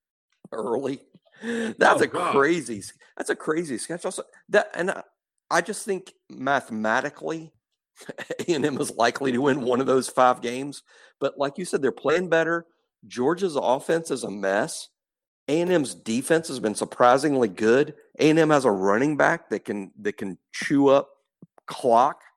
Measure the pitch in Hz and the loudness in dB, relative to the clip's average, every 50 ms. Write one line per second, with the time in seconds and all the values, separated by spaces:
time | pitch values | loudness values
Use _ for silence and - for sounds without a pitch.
0 | _ _ _ _ _ _ _ _ - - - - 120 123 113 139 135 127 143 - | _ _ _ _ _ _ _ _ -20 -14 -10 -8 -4 -4 -4 -4 -4 -6 -8 -10
1 | - _ _ _ _ _ _ - 214 233 233 226 226 226 - - - - 320 277 | -14 _ _ _ _ _ _ -12 -10 -8 -6 -6 -6 -4 0 2 4 4 4 4
2 | 156 - - 170 175 160 143 139 139 160 180 170 123 120 110 98 - - - _ | 2 0 -2 -4 -2 0 2 2 2 2 2 -2 -4 -8 -10 -10 -12 -14 -18 _
3 | _ _ - - - - 175 - - - 156 170 175 147 120 101 - - 165 180 | _ _ -14 -8 -6 -6 -6 -4 -4 -4 -4 -4 -4 -6 -6 -8 -8 -8 -10 -8
4 | - 185 - - - _ - - _ - 190 208 - - - - 175 190 - - | -8 -8 -8 -10 -12 _ -16 -20 _ 0 0 0 0 0 -4 -6 -4 -4 -4 -8
5 | - _ _ _ _ _ _ _ _ - 151 175 170 220 196 - - 202 190 180 | -10 _ _ _ _ _ _ _ _ -2 -2 -2 -2 -2 -6 -8 -6 -6 -6 -6
6 | - - - _ _ - - 131 131 139 143 131 - - 113 107 107 107 117 131 | -8 -14 -20 _ _ -20 -12 -6 -2 -2 -2 -2 -2 -4 -6 -4 -2 0 0 0
7 | 139 147 - - 156 156 165 160 160 160 _ _ _ _ _ _ _ _ _ - | -2 -4 -8 -10 -10 -8 -8 -10 -12 -16 _ _ _ _ _ _ _ _ _ -20
8 | - - - - - - - - - 175 165 135 135 151 131 - 143 - - 127 | -18 -18 -16 -14 -12 -12 -10 -6 -2 -2 0 0 0 -2 -2 -2 -4 -4 -2 0
9 | 117 123 - - 135 135 120 120 143 143 131 147 117 127 120 123 131 123 131 131 | 0 0 0 0 -2 -2 -2 0 2 2 2 0 0 0 0 0 2 2 2 0
10 | 123 - - 135 127 123 127 - 120 117 123 131 139 143 139 - - _ _ - | 0 0 2 4 4 4 4 2 -4 -8 -6 -8 -8 -10 -12 -16 -20 _ _ -20
11 | - _ _ - 139 139 - - 139 143 - 175 180 - - 151 135 131 - - | -20 _ _ -6 -6 -4 -2 -2 -4 -4 -4 -6 -8 -6 -4 -2 0 -2 -2 -2
12 | - 139 156 180 185 160 165 165 160 165 170 170 - _ _ _ _ _ _ _ | -2 0 0 0 0 0 0 0 2 0 -2 -4 -6 _ _ _ _ _ _ _
13 | - 101 104 123 123 151 175 180 196 175 143 131 87 110 127 147 - - 165 165 | -20 -10 -4 -2 0 0 0 0 -2 -2 -2 0 0 0 0 0 0 -2 -2 -2
14 | 165 - 139 120 117 95 98 104 95 95 98 104 139 - - - - - _ _ | -2 -4 -6 -6 -6 -8 -6 -4 -2 0 0 0 0 -2 -6 -12 -16 -18 _ _
15 | _ _ _ _ _ _ _ _ _ - 147 165 175 180 180 165 131 107 - - | _ _ _ _ _ _ _ _ _ -2 0 0 2 2 2 0 0 -2 -8 -10
16 | - 113 113 131 - - 160 160 160 - 135 117 - 107 101 - 104 - - - | -6 -4 -4 -2 0 2 0 0 0 -4 -6 -4 -4 -4 -4 -4 -6 -4 0 4
17 | 123 123 127 135 147 151 139 127 120 101 87 110 107 113 120 139 147 151 147 - | 6 6 6 4 2 2 2 2 0 0 0 0 2 4 4 4 2 0 -4 -18
18 | - _ _ - 147 156 156 165 156 151 151 139 127 120 101 95 95 101 101 117 | -20 _ _ 2 4 4 6 4 4 4 4 4 4 2 2 2 2 2 2 2
19 | 139 156 147 139 143 147 165 165 - - 113 98 - - 104 104 98 - - 104 | 2 2 2 2 2 2 2 0 -4 -6 -6 -6 -6 -6 -8 -8 -8 -12 -12 -8
20 | 101 104 - - 107 95 85 - _ _ - - - - 147 139 139 135 139 139 | -8 -8 -6 -6 -8 -10 -10 -12 _ _ -12 -8 -4 0 2 4 6 6 6 4
21 | - - _ _ _ _ _ _ - - _ _ _ - - - - 123 113 117 | 2 -2 _ _ _ _ _ _ -20 -20 _ _ _ -16 -10 -4 2 4 4 6
22 | 131 151 165 - - - _ | 4 4 0 -6 -16 -20 _